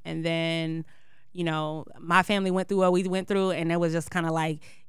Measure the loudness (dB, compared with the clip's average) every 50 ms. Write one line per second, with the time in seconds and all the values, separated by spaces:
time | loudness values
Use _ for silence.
0 | -8 -6 -6 -2 0 0 0 0 0 0 0 0 0 0 -2 -4 -6 -8 -12 -18
1 | -18 -18 -18 -18 -18 -12 -6 -4 -2 0 0 0 -2 -2 -4 -6 -10 -12 -16 -12
2 | -2 4 6 6 6 6 2 2 2 2 0 0 0 0 2 4 4 6 4 4
3 | 2 2 0 -2 -2 0 0 2 2 2 0 0 0 0 2 2 2 2 2 0
4 | -2 -2 -2 -2 0 0 0 0 0 0 -2 -4 -8 -14 -16 -18 -10